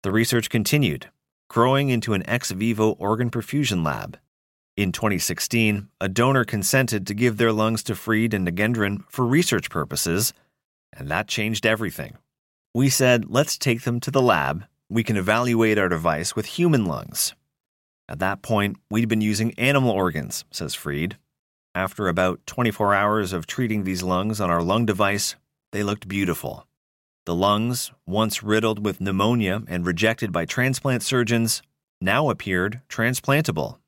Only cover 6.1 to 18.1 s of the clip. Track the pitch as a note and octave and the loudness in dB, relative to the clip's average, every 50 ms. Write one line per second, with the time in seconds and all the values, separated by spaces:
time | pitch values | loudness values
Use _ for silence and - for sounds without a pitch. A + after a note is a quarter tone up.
6.1 | F#2+ G#2+ A#2 C3 C3+ C3 A#2+ - - G#2 F#2+ - - C3 C3+ A#2 A2+ G#2 F#2 F#2+ | 2 2 2 4 4 2 0 0 -2 -2 -2 2 2 2 2 2 -2 -4 -4 -4
7.1 | G#2 G#2 A#2+ A#2+ A2 G#2 A#2 A2+ A2 G#2+ G#2+ A2 A2+ G#2+ - - G#2+ - - - | -4 0 2 0 2 4 2 4 4 4 2 0 0 -2 -2 -4 -6 -4 0 0
8.1 | A2+ A2 A2+ A#2 A2 G2+ F#2 F2 E2+ F2 G#2 A2 A#2+ A2+ G#2 G2+ G2+ G2 - _ | 2 2 2 2 0 0 0 0 0 0 0 0 2 0 0 0 -2 -4 -8 _
9.1 | - - B2+ A#2 C3 D#3+ F3 - - G2+ - - - E2+ D2 - D2 C#2+ - E2+ | -4 -2 0 2 2 2 2 2 0 -2 -2 -4 -4 -6 -4 -4 -4 -4 -2 0
10.1 | E2 F#2+ A2 - - _ _ _ _ _ _ _ _ _ _ _ - - C2+ C#2 | 0 0 0 -2 -6 _ _ _ _ _ _ _ _ _ _ _ -18 -14 -8 -4
11.1 | D2+ F2+ G#2+ - - - G#2+ G#2+ A2+ G2+ - A2 A2 G#2+ A2+ F#2 - - D2 A#1+ | -4 -4 -4 -4 -4 -4 -2 -2 -4 0 2 2 2 2 -2 -6 -6 -8 -12 -12
12.1 | - - _ _ _ _ _ _ _ _ _ _ _ A#2+ C3 C#3 C3 - C3+ B2+ | -14 -20 _ _ _ _ _ _ _ _ _ _ _ 2 2 4 4 4 4 4
13.1 | B2 A#2 G#2+ - G2+ B2+ D3+ - - - - C#3 A#2 A#2 - C3 A#2+ A#2+ - - | 4 4 2 0 0 0 2 0 -2 -2 0 0 0 0 0 -2 -2 -2 -4 0
14.1 | C3 C3+ B2+ B2 G2+ E2 C#2 C2+ D2 F2 G#2 _ _ _ _ _ - A2+ A2 - | 0 2 4 4 4 4 2 0 -2 -4 -8 _ _ _ _ _ -2 -2 0 2
15.1 | A2+ G2+ F2+ F#2+ G#2+ A2+ B2 B2 A#2+ A2+ A2+ A2 G#2+ G#2 G2 F2+ F2 E2 D#2+ E2+ | 0 0 2 2 2 2 2 2 4 4 4 4 4 4 2 2 2 2 2 0
16.1 | D#2 D2+ F2 - - - G#2+ - - - E3+ F3 D#3 B2 G#2 F2 D2 A#1+ - - | 0 0 -2 -4 -4 -4 -6 -6 -2 0 2 4 4 4 2 0 -2 -6 -8 -10
17.1 | - - - - - _ _ _ _ _ _ _ _ _ _ _ _ _ _ - | -6 -4 -4 -4 -6 _ _ _ _ _ _ _ _ _ _ _ _ _ _ -14